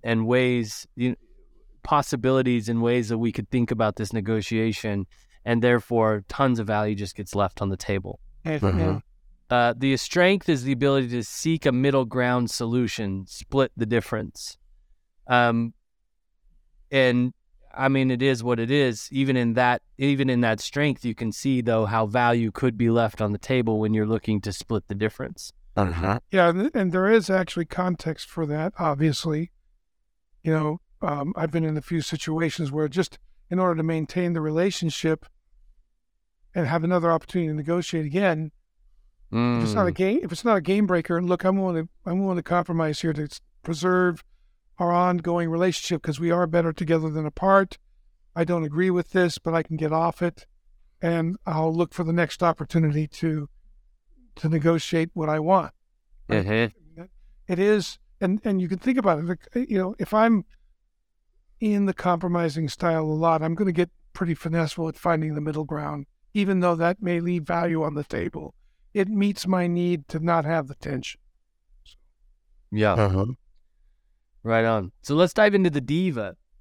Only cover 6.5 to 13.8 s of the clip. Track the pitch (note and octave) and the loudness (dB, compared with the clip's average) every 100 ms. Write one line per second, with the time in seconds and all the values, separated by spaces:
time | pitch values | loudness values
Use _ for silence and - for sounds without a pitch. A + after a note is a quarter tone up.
6.5 | A#2 G#2 G#2+ G#2+ G2+ G2+ - G2+ G2+ G2 | 0 0 -2 -2 -4 -6 -10 -6 -2 -2
7.5 | - G2 F#2+ - G2 F#2+ - - - D#3+ | -2 -6 -4 -4 -4 -4 -14 -18 -12 -6
8.5 | D3+ G2 F2 E2 - - _ - - - | 0 0 2 0 -2 -8 _ -20 -18 -2
9.5 | B2 A#2+ A#2+ C3+ C3+ - F3 F3+ G3 - | 2 2 2 0 0 0 2 4 4 0
10.5 | C#3+ B2+ B2+ C#3 C#3 B2+ A#2+ G#2+ - D#3+ | -2 0 0 2 2 0 -4 -6 -4 -2
11.5 | E3 C#3+ B2+ C#3 C3+ A#2+ B2+ B2 B2 A#2 | 0 2 2 2 2 0 0 0 0 -2
12.5 | - A#2 B2 A#2 - G2+ F#2+ F#2+ - - | -4 -2 0 -2 -4 -6 -6 -10 -16 -4
13.5 | C3+ C3 - | 0 0 0